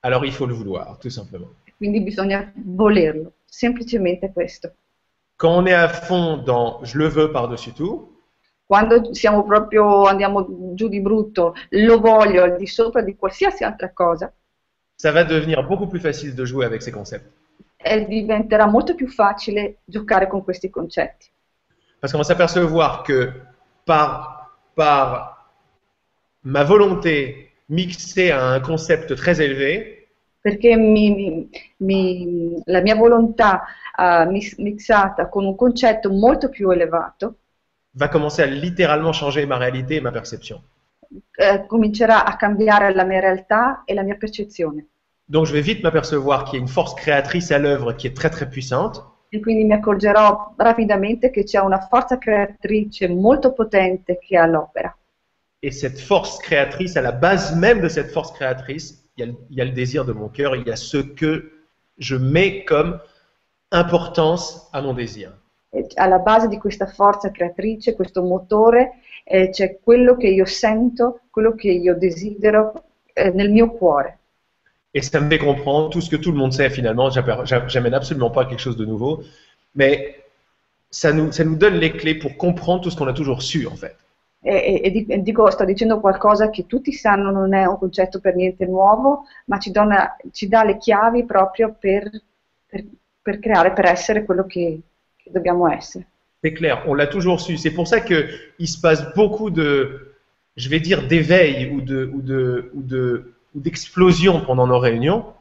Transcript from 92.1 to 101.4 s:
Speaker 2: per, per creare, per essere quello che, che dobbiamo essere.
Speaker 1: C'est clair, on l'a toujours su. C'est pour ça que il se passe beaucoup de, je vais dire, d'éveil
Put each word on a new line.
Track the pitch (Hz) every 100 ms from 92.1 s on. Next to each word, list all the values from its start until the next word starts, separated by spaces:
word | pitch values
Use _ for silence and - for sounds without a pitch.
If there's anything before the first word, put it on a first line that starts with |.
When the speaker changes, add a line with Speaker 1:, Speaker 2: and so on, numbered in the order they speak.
| 214 _ _ _ _ _
Speaker 2:
per, | 202 208 - _ _
per | - 202
creare, | 226 196 175
per | 190 190
essere | 175 - 214
quello | 214 180
che, | 190 185 170 160 - _ _ _
che | -
dobbiamo | 185 175 175 175
essere. | - - 185 180 _ _ _
Speaker 1:
C'est | 160
clair, | 160 165 123 165
on |
l'a | 143 143
toujours | 202 180 175
su. | - 160
C'est | 160
pour | 156 165
ça | 233
que | - 170 - - - _
il | 170
se | -
passe | 170 156 143
beaucoup | 190 208 214 214
de, | 160 147 139 127 - - _ _ _ _ -
je | 127
vais | 156
dire, | 156 180 135
d'éveil | 165 151 180